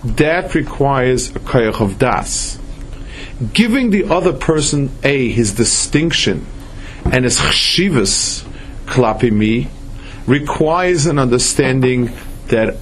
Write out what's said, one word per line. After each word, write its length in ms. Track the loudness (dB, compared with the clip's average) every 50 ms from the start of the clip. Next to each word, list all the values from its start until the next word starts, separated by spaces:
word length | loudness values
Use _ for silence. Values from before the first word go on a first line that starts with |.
| -2
that 500 | -2 0 2 2 2 2 0 -2 0 -2
requires 760 | -2 -2 -2 -2 0 2 2 2 2 2 2 2 0 0 -4
a 100 | -8 -8
koyach 400 | -6 0 2 2 2 2 2 0
of 180 | 0 -2 0 0
das. 600 | 0 2 2 0 -2 -4 -6 -6 -6 -6 -8 -10 -10 -12 -12 -12 -12 -14 -12 -12 -12 -14 -12 -14 -14 -14 -8 -6 -6 -2
Giving 380 | 2 2 2 4 4 2 2 2
the 140 | 2 2 2
other 280 | 2 0 2 2 0
person, 580 | 0 0 0 0 2 2 2 2 0 0 0 -2 -4 -2
A, 260 | 0 0 2 2 2 2
his 260 | 2 2 2 2 2
distinction 920 | 0 0 2 2 -2 -2 0 2 2 2 2 0 2 0 0 0 -2 -6 -10 -12 -14 -14 -14 -14 -14 -12 -12 -14 -4 -2
and 200 | 0 2 2 2
his 140 | 2 0 0
chshivas 1040 | 0 0 0 0 0 0 2 2 2 2 2 2 2 2 0 -2 -2 -4 -6 -8 -10 -12 -14 -14 -14 -14 -12 -12 -10
klapi 440 | -2 0 2 2 2 2 2 2 2
me 380 | 4 4 2 2 2 0 -2 -4 -8 -12 -14 -12 -12 -12 -14 -14 -14 -8 0
requires 800 | 2 2 2 2 -2 -2 0 0 2 2 2 2 2 2 2 2
an 120 | 2 2 2
understanding 920 | 2 2 2 2 2 0 2 2 2 2 2 2 2 2 2 2 0 -2 -4 -8 -12 -12 -12 -12 -2 0
that 280 | 2 2 2 0 -2 -6